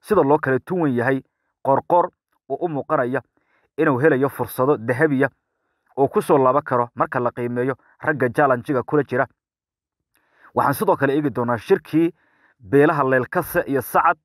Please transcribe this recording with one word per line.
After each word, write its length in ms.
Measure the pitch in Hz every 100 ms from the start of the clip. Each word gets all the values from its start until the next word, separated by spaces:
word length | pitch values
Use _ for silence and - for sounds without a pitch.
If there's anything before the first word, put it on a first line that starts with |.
Sida 220 | - 202
loo 140 | 139 156
kala 200 | 139 127
tuwan 320 | - 180 151 120
yahay 260 | 117 135 - _ _ _
Qoorqoor 460 | - 131 - 170 175 _ _ _ _
oo 60 | 139 175
u 20 |
muuqanaya 520 | 143 - 156 123 131 _ _ _ _ _ -
inuu 220 | 160 123
helayo 300 | 156 131 135
fursado 480 | - 120 - 131 139
dahabiya 520 | 113 123 156 131 139 _ _ _ _ _ _ -
oo 100 | 139
ku 140 | 214
soo 160 | - 147
laaban 260 | 131 135
karo 260 | 147 123 120 -
marka 240 | - 127
la 120 | 123
qiimeeyo 440 | 131 120 123 127 127 _ _
ragga 300 | 151 147 135
challenge-ga 540 | 135 143 123 117 131
kula 200 | 110 151
jira. 240 | 135 123 131 _ _ _ _ _ _ _ _ _ _ _ _ 120
Waxaan 180 | 120
sidoo 220 | 135 196 170
kale 160 | 135
eegi 160 | 143 147 120
doonaa 220 | 120 117
shirkii 540 | - 196 - 156 170 _ _ _ _ _
beelaha 440 | 101 139 151 151
Leelkase 600 | 131 131 123 180 - 175 -
iyo 140 | 135
Sacad 360 | - - 160 170